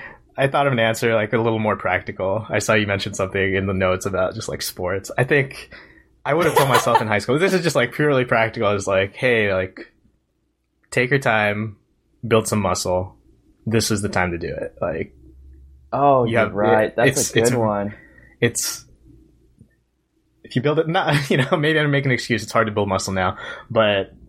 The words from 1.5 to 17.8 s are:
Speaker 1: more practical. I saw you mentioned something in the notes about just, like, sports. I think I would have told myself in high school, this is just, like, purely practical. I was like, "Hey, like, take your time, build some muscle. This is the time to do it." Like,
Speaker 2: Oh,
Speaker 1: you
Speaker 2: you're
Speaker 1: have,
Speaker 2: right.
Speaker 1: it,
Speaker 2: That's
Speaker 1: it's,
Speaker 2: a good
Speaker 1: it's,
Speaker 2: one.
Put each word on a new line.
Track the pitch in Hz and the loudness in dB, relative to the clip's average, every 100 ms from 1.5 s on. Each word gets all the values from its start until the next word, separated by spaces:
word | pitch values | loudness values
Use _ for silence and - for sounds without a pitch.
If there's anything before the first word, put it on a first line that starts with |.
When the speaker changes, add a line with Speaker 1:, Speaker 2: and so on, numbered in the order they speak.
| 110 | 0
Speaker 1:
more | 107 101 | 0 -2
practical. | 90 92 - - 95 104 104 | -2 -2 -4 -6 -4 -4 -4
I | 107 | -2
saw | - | 2
you | 107 101 | 2 2
mentioned | 98 104 - | -2 -4 -4
something | 95 98 95 | -4 -2 0
in | 95 98 | 0 -2
the | |
notes | 92 92 92 104 | 0 0 0 -2
about | 90 92 | -2 -2
just, | 107 - | -4 -8
like, | 73 | -8
sports. | - - 90 98 - - | -10 -6 -6 -6 -4 -2
I | |
think | 135 147 131 - - - - - _ _ | 0 0 -2 -8 -18 -20 -20 -20 _ _
I | 139 | -2
would | 160 165 | 0 2
have | 139 | 2
told | 139 | 4
myself | 117 120 117 | 2 4 2
in | 110 | 2
high | 104 | 0
school, | 113 147 | 0 0
this | 190 | 2
is | 185 | 2
just, | 165 139 | 0 0
like, | 120 | 0
purely | - 151 135 | 0 2 2
practical. | 127 117 113 117 104 | 2 2 2 0 0
I | |
was | 101 95 | 0 0
like, | 95 98 | 0 0
"Hey, | - 127 117 101 | -2 0 2 2
like, | 92 92 - - _ _ _ _ _ _ _ _ _ _ | 0 -4 -8 -20 _ _ _ _ _ _ _ _ _ _
take | 123 127 | -2 0
your | 135 | 0
time, | 131 110 104 104 110 - _ _ _ _ 110 | 2 2 0 -2 -6 -10 _ _ _ _ 0
build | 110 107 | 2 2
some | 107 | 0
muscle. | 95 87 98 90 92 - _ _ _ _ 113 | 0 -2 -2 -2 -4 -12 _ _ _ _ -2
This | 110 - | 0 0
is | 104 | -2
the | 101 | -2
time | 95 90 | -2 -2
to | 85 | -2
do | 80 | -6
it." | - - - | -8 -10 -6
Like, | 85 80 - - - - - - - - _ | -6 -4 -8 -14 -20 -20 -20 -20 -20 -20 _
Speaker 2:
Oh, | 131 143 135 | 0 4 4
Speaker 1:
you | 117 | 4
Speaker 2:
you're | 117 | 2
Speaker 1:
have, | 107 | 0
Speaker 2:
right. | 95 107 110 107 | 0 2 4 2
Speaker 1:
it, | - | 2
Speaker 2:
That's | 135 135 | 2 2
Speaker 1:
it's, | - | 0
Speaker 2:
a | |
good | 113 | 2
Speaker 1:
it's, | 120 | 2
Speaker 2:
one. | 123 110 101 | 2 0 -2